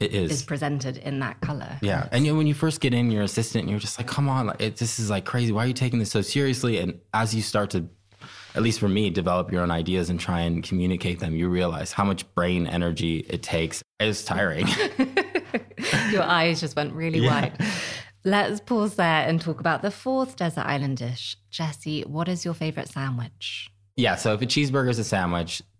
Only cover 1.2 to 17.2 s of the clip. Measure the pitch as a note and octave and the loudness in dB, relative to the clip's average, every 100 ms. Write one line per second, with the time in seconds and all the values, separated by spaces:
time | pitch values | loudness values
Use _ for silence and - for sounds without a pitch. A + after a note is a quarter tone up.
1.2 | B2 - C3 D3 - C3+ G2+ F#2+ - B2 | -4 -4 -6 -6 -8 -4 0 0 2 2
2.2 | D3+ D#3 D3+ D3 D#3+ D#3 C3+ A#2+ A#2+ G#2+ | 4 4 4 4 0 2 2 4 4 4
3.2 | G2+ - A2+ A#2 F2+ G#2 G#2+ - A#2 - | 2 0 0 0 0 -2 -2 -6 -4 0
4.2 | C#3+ C3 A2 - A2 - A#2 - G#2 G2+ | 2 2 0 0 -2 0 -2 -2 0 0
5.2 | F#2 B2 A#2 G2+ C#3 B2 B2+ A#2 G#2 A2 | 0 0 2 2 0 0 0 2 0 0
6.2 | F#2+ C#3+ C#3 B2+ B2 G#2+ F2+ E2+ - A2 | 0 2 2 2 2 2 0 -4 -4 0
7.2 | A2+ A2+ G#2+ G#2+ G2+ F#2 E2 - _ - | 2 0 0 0 2 -2 -4 -10 _ -20
8.2 | - - - - A2+ A2 G2+ G2 G#2 F2 | -20 -18 -6 0 0 2 2 2 2 2
9.2 | F2 F2+ F2 F2+ F2 E2 E2 F#2 E2+ F2 | 2 2 2 0 2 0 0 0 0 -2
10.2 | - F2 E2+ E2 D#2+ F#2 F2+ F2+ F2+ E2+ | 0 0 2 0 0 0 2 0 -2 -2
11.2 | E2 D#2+ F2+ F2+ F2 D#2 D2 - G2+ F#2 | -2 0 2 2 0 -2 -4 0 0 0
12.2 | - - F2 F2+ E2+ F2 F2 D#2+ E2 D#2+ | -4 0 2 2 0 0 0 0 0 -2
13.2 | - F2 - E2 E2 - - - G#2+ G2+ | -4 -6 -2 -2 -2 -4 -12 -2 -2 -2
14.2 | - - G2 D#2 - - G4+ - C4 - | -2 0 0 2 0 2 0 0 0 0
15.2 | G4 - - A#3 - - - F3 A3 G3+ | -2 -4 -4 -6 -6 -8 0 0 2 2
16.2 | E3 F3 E3 D#3+ D#3 D3 D3 D#3 E3 D#3+ | 4 4 4 2 -2 -2 -2 -2 0 2